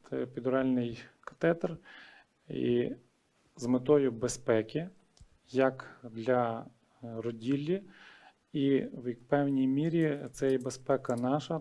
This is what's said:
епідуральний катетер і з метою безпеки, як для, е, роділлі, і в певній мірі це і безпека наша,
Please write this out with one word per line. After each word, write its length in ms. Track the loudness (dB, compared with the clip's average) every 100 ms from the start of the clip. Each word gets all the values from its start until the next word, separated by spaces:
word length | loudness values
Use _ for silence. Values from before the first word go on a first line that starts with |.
| -8 -6
епідуральний 760 | -6 -4 -2 0 2 0 -2 -6 -16 _
катетер 560 | -20 0 0 2 -2 -6 -16 -20 -20 -20 _ _ -10
і 420 | -2 0 2 0 -6 _ _ _ _ _ -6
з 80 | 0
метою 460 | 2 4 4 4
безпеки, 800 | 0 -4 -2 2 2 2 -4 -6 -12 _ -20 -20 _ -4
як 500 | 2 2 0 -12 -18 -14
для, 540 | -6 0 2 2 -2 -10 _ _ _
е, 40 | -12 -8
роділлі, 680 | -8 -6 -2 -2 0 -4 -6 -20 -20 -20 -20 _ _
і 260 | -2 2 2
в 360 | 0 -8 -8 -8 0
певній 400 | 2 2 2 2
мірі 520 | 2 2 2 2 0 -8
це 220 | -2 0
і 40 | 2
безпека 580 | -2 -6 0 0 0 -2
наша, 440 | 0 0 -2 -6